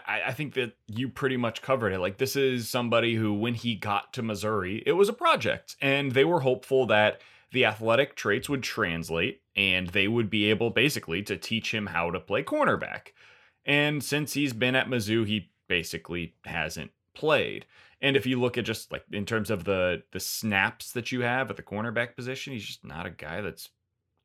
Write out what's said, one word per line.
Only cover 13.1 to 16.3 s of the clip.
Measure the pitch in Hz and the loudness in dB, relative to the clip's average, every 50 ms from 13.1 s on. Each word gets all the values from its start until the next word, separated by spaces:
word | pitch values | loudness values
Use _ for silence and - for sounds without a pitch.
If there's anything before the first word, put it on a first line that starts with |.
| _ _ - - - _ _ _ _ _ _ - | _ _ -20 -20 -20 _ _ _ _ _ _ 0
And | 143 147 147 147 151 147 131 | 2 2 2 2 0 -2 -4
since | - 143 147 151 139 - | -2 -2 -2 -2 -2 -2
he's | 139 147 139 120 | -2 -2 -2 -2
been | 110 123 127 127 | 0 0 2 2
at | 131 120 - | 2 0 0
Mizzou, | 131 123 107 101 113 117 113 | -2 -2 0 2 2 2 2
he | 101 107 107 87 - _ _ _ _ | 2 0 -2 -4 -6 _ _ _ _
basically | 90 87 85 - - 85 - - 85 87 85 - | -2 0 0 -2 -8 -10 -8 -8 -8 -6 -6 -8